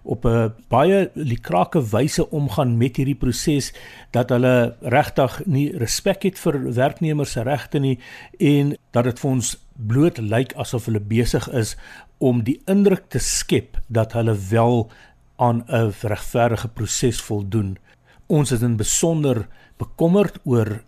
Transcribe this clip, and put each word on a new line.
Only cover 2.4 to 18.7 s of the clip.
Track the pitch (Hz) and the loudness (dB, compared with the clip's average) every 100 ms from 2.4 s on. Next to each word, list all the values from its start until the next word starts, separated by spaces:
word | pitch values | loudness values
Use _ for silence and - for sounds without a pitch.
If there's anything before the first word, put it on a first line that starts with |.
| 143 - 131 117 | -2 0 0 2
met | 131 - | 0 0
hierdie | 135 143 | -2 0
proses, | 127 117 - 143 - - - - - | -2 -2 0 0 -2 -10 -20 -20 -4
dat | 120 123 | -2 2
hulle | 123 127 127 120 117 | 2 4 4 2 -2
regtig | 143 127 147 - 139 - - | 0 2 2 0 0 -2 -2
nie | 135 147 175 | 0 0 -2
respek | 113 - 202 185 | -4 -2 -2 0
het | 196 - | -2 -2
vir | 175 143 131 | -2 -2 -2
werknemers | 120 139 - 160 151 135 | 0 0 0 -2 0 -2
se | - | -4
regte | 117 143 - 151 | -2 -4 -2 -2
nie | 135 127 - - - - | 0 -2 -6 -20 -20 0
en | 147 143 143 147 _ | 2 4 2 -2 _
dat | - | 0
dit | 123 117 | 0 -2
vir | 143 | -2
ons | 131 101 - - - | -2 -2 -8 -14 -10
bloot | 110 123 165 175 | -2 2 2 0
lyk | 107 113 131 - | -2 0 -2 -6
asof | - 120 113 | -6 -6 -2
hulle | 107 | -4
besig | 104 110 120 135 - | 0 0 2 0 -2
is | 131 110 - - - - _ | -2 -4 -6 -16 -20 -20 _
om | 135 123 | 0 2
die | 110 - - | 0 -4 0
indruk | 202 202 190 - | 2 4 2 -2
te | 131 | -4
skep | - - - 143 - - - | -2 -4 0 0 0 -6 -2
dat | 113 110 | 0 0
hulle | 117 113 104 95 | 0 0 0 0
wel | 113 117 120 110 - - _ _ - | 2 4 2 -2 -8 -20 _ _ -2
aan | 120 117 120 | 0 0 0
'n | 123 113 98 | 0 0 -2
regverdige | 107 101 - 127 117 110 110 | -4 -4 -2 0 2 0 -4
proses | - 107 - 127 110 | -6 -6 -2 0 -2
voldoen. | - 104 101 110 98 95 _ _ _ - - | -4 -6 -2 -2 -2 -6 _ _ _ -20 -2
Ons | 160 139 | 0 2
is | 117 | 0
in | 120 | 0